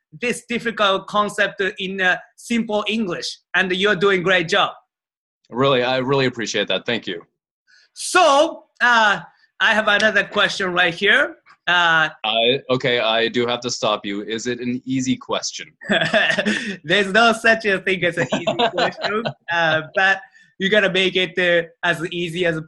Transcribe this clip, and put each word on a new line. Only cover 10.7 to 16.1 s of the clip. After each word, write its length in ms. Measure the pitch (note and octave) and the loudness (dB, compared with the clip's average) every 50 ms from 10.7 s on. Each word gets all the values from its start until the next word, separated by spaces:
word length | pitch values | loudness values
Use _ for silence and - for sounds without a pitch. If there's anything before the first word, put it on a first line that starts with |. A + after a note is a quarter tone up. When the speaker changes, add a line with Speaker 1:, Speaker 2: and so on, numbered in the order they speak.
| F3 | 0
Speaker 1:
right 200 | F3 F3+ E3+ E3 | 2 2 0 0
here. 440 | - G3+ G3+ A3+ C4+ D4+ E4+ - - _ - - _ _ F3 | 0 2 2 4 4 2 0 -4 -12 _ -20 -20 _ _ 0
Uh, 380 | F3 F3 F3 E3 E3 D#3+ D#3 D#3+ D#3 - - | 2 2 4 4 4 4 2 0 -2 -6 -4
Speaker 2:
I, 380 | G#2+ A2 A2+ A#2 A#2+ C3 C#3 - - | -2 0 2 2 2 2 0 0 -2
okay, 320 | B2+ B2+ - B2+ A#2+ B2 | -2 0 0 0 0 2
I 260 | G#2+ A2 A2 A#2 A2+ A2+ | 2 2 2 2 0 0
do 180 | G#2+ A#2+ A#2+ | 0 0 0
have 140 | A#2+ B2 A#2+ | 0 -2 -4
to 100 | - A#2+ | -4 -6
stop 360 | - - B2+ A2 G#2 G2+ - | -6 -2 0 0 0 0 -2
you. 180 | G2+ G2 G#2 G#2 | -6 -6 -6 -6
Is 240 | G#2+ A2+ A2+ A2 B2 | -6 -6 -6 -4 -6
it 140 | B2 A#2 | -6 -4
an 200 | B2 B2 B2 B2+ - | -4 -6 -6 -6 -6
easy 320 | C3 C3 C3 B2+ B2+ A#2+ A#2 | -4 -4 -2 -2 -2 -2 -4
question? 500 | - - G#2 F#2 - - - - F2 - _ _ | -4 -4 -6 -4 -4 -6 -10 -10 -14 -16 _ _
Speaker 1:
<laughs> 80 | - - G3+ D#3+ D#3+ D#3+ | -4 -2 0 0 0 0